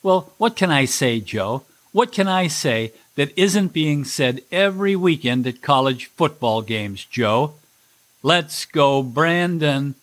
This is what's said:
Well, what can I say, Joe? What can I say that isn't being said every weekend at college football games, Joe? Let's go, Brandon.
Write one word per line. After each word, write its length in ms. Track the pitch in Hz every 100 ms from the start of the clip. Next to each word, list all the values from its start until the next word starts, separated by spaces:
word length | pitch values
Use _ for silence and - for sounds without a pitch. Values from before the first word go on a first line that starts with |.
Well, 300 | 196 185 - _
what 180 | 226 226
can 140 | 185
I 140 | 143
say, 360 | 131 - 131 117
Joe? 440 | 101 107 98 131 _ _ _
What 200 | 202 240
can 160 | 202 196
I 200 | 185 175
say 440 | 156 147 113 113 - _ -
that 200 | 143 180
isn't 360 | 196 202 185
being 320 | 165 156 147
said 380 | 131 - 127 127 _
every 420 | 175 196 190 196
weekend 520 | 190 180 160 - 127 127
at 160 | 120
college 440 | - 139 135 127 -
football 560 | - 156 156 117 110
games, 420 | 107 110 104 98
Joe? 500 | - 123 110 113 151 151 _ _ _ _ _ _
Let's 440 | 135 175 151 - -
go, 360 | 160 143 139
Brandon. 920 | 131 123 165 170 175 165 151 135 139 -